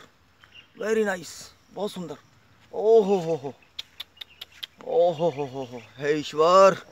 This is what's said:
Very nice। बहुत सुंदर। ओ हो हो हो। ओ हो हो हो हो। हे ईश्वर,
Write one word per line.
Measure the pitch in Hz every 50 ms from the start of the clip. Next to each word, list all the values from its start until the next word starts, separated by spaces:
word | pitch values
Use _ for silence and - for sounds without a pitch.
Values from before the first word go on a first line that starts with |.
| - - _ _ _ _ _ _ _ _ - - - _ _ -
Very | 190 214 226 220 214
nice। | 202 185 180 147 - - - - - - _ _ _
बहुत | - 175 202 208
सुंदर। | - 185 175 151 143 - _ _ _ _ _ _ _ _ _ _
ओ | - 175 196 220 226 226
हो | 196 190 202
हो | 185 160 165 165
हो। | 135 135 135 - _ _ _ _ - - _ _ - - _ _ - - _ - - - _ _ - - - _ - -
ओ | - 160 165 170 180
हो | 160 139 175 165
हो | 131 143 143
हो | 127 127 135 131
हो। | 117 127 117 113 - -
हे | - 147 147
ईश्वर, | 156 151 139 - 151 151 160 175 180 190 196 190 - - - -